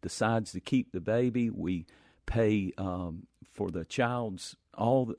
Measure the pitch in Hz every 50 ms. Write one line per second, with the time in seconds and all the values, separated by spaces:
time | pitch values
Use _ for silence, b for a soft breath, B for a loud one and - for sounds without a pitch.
0 | - 87 - - 113 110 113 113 107 - - 90 - - 139 127 - - - 92
1 | 82 107 110 120 127 123 113 123 120 113 - - - 87 92 85 80 b b b
2 | b b b b b - - 117 113 107 107 104 95 90 - - 95 95 90 90
3 | 90 87 80 92 - - _ _ - - - - 101 87 82 87 80 - - -
4 | 123 117 123 123 117 110 95 90 - - - - _ _ - - 107 117 131 135
5 | 127 113 -